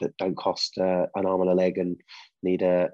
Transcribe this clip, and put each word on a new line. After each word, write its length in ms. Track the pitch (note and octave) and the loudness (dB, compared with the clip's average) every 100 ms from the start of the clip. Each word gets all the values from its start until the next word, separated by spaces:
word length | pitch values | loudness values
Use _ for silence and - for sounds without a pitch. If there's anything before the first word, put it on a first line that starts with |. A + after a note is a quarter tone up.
that 160 | - - | -8 -4
don't 180 | F#2 E2+ | -4 -2
cost, 420 | F#2+ F2+ - - | -4 -4 -6 -2
uh, 280 | F#2 F2+ F2 F#2+ | 0 0 -2 -2
an 100 | F#2+ | -2
arm 160 | F#2 | 0
and 80 | F#2 | 2
a 40 | |
leg 240 | F#2 F#2 F#2 | 4 2 0
and 180 | F2+ F2 _ - - _ | -4 -6 _ -20 -20 _
need 180 | F#2 F#2 | -2 0
a, 280 | F#2 F2+ F2+ | 2 2 0